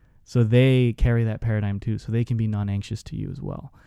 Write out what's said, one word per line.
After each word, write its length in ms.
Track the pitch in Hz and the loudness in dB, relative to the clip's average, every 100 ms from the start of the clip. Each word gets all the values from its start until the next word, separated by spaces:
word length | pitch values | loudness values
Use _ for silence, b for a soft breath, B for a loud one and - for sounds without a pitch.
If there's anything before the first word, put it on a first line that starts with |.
| _ _ | _ _
So 180 | - 123 | -4 0
they 520 | 110 123 131 127 120 - | 4 6 6 4 2 2
carry 280 | 120 117 | 2 2
that 180 | 113 107 | 0 -2
paradigm 360 | 113 107 101 98 | -2 -2 -2 -4
too, 200 | - 107 | -4 -6
so 120 | - | -2
they 140 | 113 | -2
can 140 | 120 117 | -2 -2
be 80 | 110 | -2
non-anxious 560 | 104 101 98 - 110 | -2 -2 -4 -4 -10
to 120 | - 104 | -10 -10
you 140 | - | -10
as 100 | - | -8
well. 280 | 98 - - b | -10 -10 -14 b